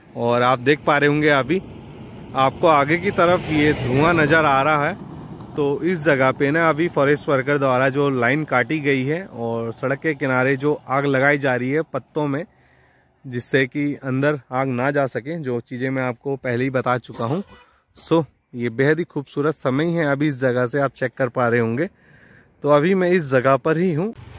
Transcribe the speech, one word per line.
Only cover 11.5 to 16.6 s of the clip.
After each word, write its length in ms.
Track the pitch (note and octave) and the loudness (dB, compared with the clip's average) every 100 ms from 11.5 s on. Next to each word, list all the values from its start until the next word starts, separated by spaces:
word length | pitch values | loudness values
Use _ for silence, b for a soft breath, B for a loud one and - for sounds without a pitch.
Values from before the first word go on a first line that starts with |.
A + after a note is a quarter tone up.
| B2 | -2
रही 140 | B2+ | -2
है 120 | D3+ | -4
पत्तों 440 | D#3+ C3 - D#3 D3 | -4 -10 -8 -6 -4
में, 180 | C#3 F#3+ b b b b b b _ | -4 -8 b b b b b b _
जिससे 420 | C#3 B2 - C3+ C3 | -10 -10 -2 0 0
कि 160 | D3+ C#3+ B2+ | -2 -4 -4
अंदर 340 | C3 C3 C#3+ D3 - | -4 0 0 -2 -4
आग 160 | C3 C3+ | -4 -2
ना 220 | A#2+ C3+ | 0 0
जा 160 | C#3+ C3+ | 0 -2
सके, 320 | A#2+ B2+ E3+ | -4 -8 -8
जो 220 | C3 A#2+ | -4 -6
चीज़ें 280 | - A#2+ C3 | -6 -6 -4
मैं 120 | C3+ | -2
आपको 320 | B2+ A#2 C#3+ C#3 | -4 -6 -8 -6
पहले 280 | C3 A#2+ | -4 -2